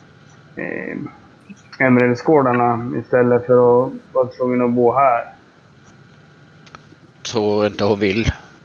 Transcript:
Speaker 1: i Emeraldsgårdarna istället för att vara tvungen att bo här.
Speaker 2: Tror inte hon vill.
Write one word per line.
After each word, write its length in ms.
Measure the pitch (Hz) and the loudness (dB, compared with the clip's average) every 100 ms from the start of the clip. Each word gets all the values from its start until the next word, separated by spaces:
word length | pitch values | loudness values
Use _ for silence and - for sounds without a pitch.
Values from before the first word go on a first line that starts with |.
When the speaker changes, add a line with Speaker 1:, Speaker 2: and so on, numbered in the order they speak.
| - - - - - | -20 -20 -20 -20 -20
Speaker 1:
i 400 | - - - - - - - - _ - - - - | -12 -10 -10 -10 -12 -14 -18 -20 _ -20 -20 -16 -2
Emeraldsgårdarna 1120 | 131 123 123 120 - 156 127 123 120 117 120 139 | 2 4 2 0 2 2 2 0 0 -2 -6 -8
istället 460 | - 127 123 120 | -2 0 2 2
för 400 | 120 123 123 120 131 | 2 4 4 4 0
att 60 | 123 - | -8 -8
vara 160 | 131 120 | -4 -4
tvungen 340 | - 127 123 | -4 -4 -2
att 100 | 123 | 0
bo 220 | 120 120 | 2 2
här. 320 | 127 139 117 - - _ _ _ _ - - - - - - - - - - - - - _ - | 2 2 0 -6 -18 _ _ _ _ -20 -20 -20 -20 -20 -20 -20 -20 -20 -20 -20 -20 -20 _ -8
Speaker 2:
Tror 340 | 117 104 104 104 | -4 0 0 -2
inte 160 | 92 | 0
hon 160 | 104 104 | -2 0
vill. 320 | 101 104 110 - - - | 0 0 -2 -4 -16 -20